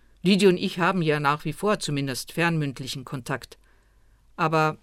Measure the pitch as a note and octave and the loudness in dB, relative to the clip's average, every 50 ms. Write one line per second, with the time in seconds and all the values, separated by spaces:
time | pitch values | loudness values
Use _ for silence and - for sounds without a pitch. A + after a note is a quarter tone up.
0 | _ _ _ _ - F3 G#3 F3+ G3+ F#3 F3 F3 G3+ F3+ - F#3 E3 F#3 G3 F#3 | _ _ _ _ 2 4 4 6 6 6 6 4 0 -4 -2 0 0 0 2 2
1 | D#3 D#3 D3 D3 D3 C#3 D3 D3 - D#3+ C#3+ - F#3+ G#3 G3+ - - - C#3+ C#3 | 2 2 0 2 2 0 0 0 -2 -8 -6 -4 -2 -2 -2 -2 -2 -4 -4 -2
2 | C#3 C#3 B2 - - - - E3 E3+ E3+ E3 D#3 D3 C#3 A#2+ - C3 B2 - C3+ | -2 -4 -6 -8 -10 -6 -2 -2 0 0 0 0 -2 -4 -6 -8 -10 -10 -10 -10
3 | B2 - D3 B2+ A2+ - C#3 B2 - - - - _ _ _ _ _ _ _ _ | -10 -10 -12 -10 -8 -6 -8 -8 -8 -14 -20 -20 _ _ _ _ _ _ _ _
4 | _ _ _ _ _ _ _ - E3+ D#3+ D#3+ D#3 D#3 D#3 D3+ - | _ _ _ _ _ _ _ -2 0 2 2 2 2 2 0 -4